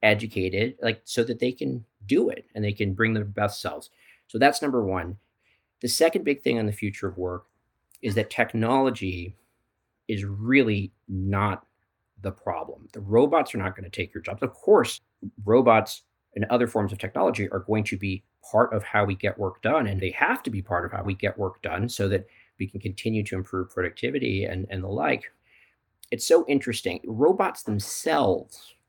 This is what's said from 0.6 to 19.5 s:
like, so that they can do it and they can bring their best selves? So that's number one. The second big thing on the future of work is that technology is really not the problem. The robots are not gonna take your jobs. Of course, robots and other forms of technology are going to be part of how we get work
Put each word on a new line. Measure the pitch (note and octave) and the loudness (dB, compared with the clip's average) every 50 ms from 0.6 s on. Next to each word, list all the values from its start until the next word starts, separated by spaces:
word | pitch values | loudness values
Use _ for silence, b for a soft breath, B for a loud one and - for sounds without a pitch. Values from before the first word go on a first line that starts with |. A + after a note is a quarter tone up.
| A2 B2+ C3 - | -2 -2 -4 -2
like, | - A2+ A2+ - _ | -2 -2 -2 -2 _
so | - - - A#2 | -8 -2 0 0
that | A#2+ A#2+ A#2 | 0 0 -2
they | - B2+ B2+ | -2 -4 -2
can | - D3 C3+ C3 A#2+ A2 _ _ _ G#2 | -2 -4 -4 -6 -6 -10 _ _ _ -4
do | G2 C#3 F3 A3+ - | 0 2 2 2 2
it | - - - _ - | -2 -6 -12 _ -6
and | G#2+ G#2+ | -4 -2
they | G#2 G2+ | -2 -2
can | - G#2+ G2 F#2+ | -2 -2 -2 0
bring | F#2+ A2+ A2 A2 | 2 2 2 2
their | G#2+ G#2 | 0 -2
best | G2+ G2+ - G#2 G2+ - - | -4 -2 0 0 -2 -2 -2
selves? | - - - - - - b b b b b b b | -8 -8 -8 -8 -14 -16 b b b b b b b
So | b - - | b 0 4
that's | - C#3+ C#3+ - - | 4 6 4 4 -2
number | C#3+ B2+ B2 G#2+ | 0 0 0 0
one. | F#2+ F#2+ F#2 E2+ F2 F#2 - _ _ _ _ _ _ _ _ _ _ _ _ | 0 0 -2 -2 -4 -8 -14 _ _ _ _ _ _ _ _ _ _ _ _
The | - B2 | -4 -2
second | - - - E4 D#4+ G3+ E3+ | 2 4 4 4 4 2 0
big | D3 C#3+ - - | 0 -2 0 0
thing | C3+ B2+ A#2 | 0 0 2
on | A2 | 0
the | G#2 G2+ | 0 -2
future | - - G#2 G2+ - - F#2+ | -2 -4 -6 -6 -4 -6 -6
of | F#2 F2+ | -6 -4
work | F2+ F#2 F2+ F2 - _ _ _ _ _ _ _ _ _ _ - - | -6 -6 -6 -8 -10 _ _ _ _ _ _ _ _ _ _ -8 -4
is | - G2+ | -2 0
that | A2 A2 - | 0 -2 -2
technology | - - A#2 - - A#2 A2 A2+ B2+ C3+ C3+ C3 A#2 - - F#2+ F#2 F2+ F2 F#2+ G#2 _ _ _ _ _ _ _ _ _ _ _ _ _ _ | 0 -2 -2 0 0 0 0 2 4 4 4 2 0 -2 -4 -6 -6 -6 -8 -12 -14 _ _ _ _ _ _ _ _ _ _ _ _ _ _
is | - A2 G2+ G2+ | -6 -4 -4 -4
really | G2+ G2+ G2+ A2 A#2 C3 C#3 C3 A2 G#2 G2 G2 F#2 _ _ _ - | -4 -6 -6 -2 2 4 4 6 4 2 0 -2 -4 _ _ _ -8
not | F#2+ F#2+ F#2 F#2+ G2 G2 G#2 G#2 F#2+ - - _ _ _ _ _ _ _ _ _ _ - | -4 -4 -2 0 2 2 2 0 0 -4 -8 _ _ _ _ _ _ _ _ _ _ -10
the | F#2+ G2 F#2 | -10 -10 -8
problem. | _ - - F2 E2 - - - - - - - | _ -6 -6 -6 -6 -6 -10 -14 -18 -18 -18 -14
The | G#2+ | -12
robots | G2+ G2+ G#2 A2+ C#3 C#3 D#3 D#3+ C#3+ - - | -4 2 4 6 6 6 4 2 2 0 -2
are | A2 | -4
not | F#2+ F#2+ G2 | -4 -4 -4
gonna | - G2 F2+ | -6 -12 -12
take | - - F2+ - - | -6 -6 -6 -6 -6
your | - - | -10 -8
jobs. | - A2+ A2 C#3 | -8 -6 -4 -4
Of | B2 - | -6 -6
course, | - - - G#3+ F#3 - - - - _ _ _ - - G2 - - G#2 | -2 4 6 6 6 6 4 -2 -10 _ _ _ -16 -14 -14 -14 -8 0
robots | G#2 A2 B2+ B2+ A#2+ A2+ A2 G#2 - - - _ _ _ _ _ _ - | 4 6 6 8 8 8 6 6 2 -4 -14 _ _ _ _ _ _ -6
and | G#2 G#2 | -6 -2
other | A2+ B2 B2 B2 | 0 2 2 2
forms | A2+ - A2 G#2 F#2+ G#2 | 2 0 0 0 0 -2
of | - | -6
technology | - G2+ - - F#2+ - - - G2+ F#2 | -8 -6 -2 0 0 0 0 0 -4 -4
are | - F#2+ | -4 -6
going | F2+ - G#2+ G#2+ G2+ | -2 0 0 0 0
to | - - | -2 -4
be | F#2+ G2+ G2 F#2 F#2+ _ _ _ _ _ - | -6 -4 -4 -6 -6 _ _ _ _ _ -2
part | - G#2+ A#2+ - - | 2 2 4 4 2
of | G#2 G#2 | -4 -4
how | - - G#2+ G2+ | 0 0 2 2
we | G2 G2 | 2 0
get | F#2+ - G2+ - - | -2 -2 -4 -4 -2
work | G#2 F#2 | -4 -6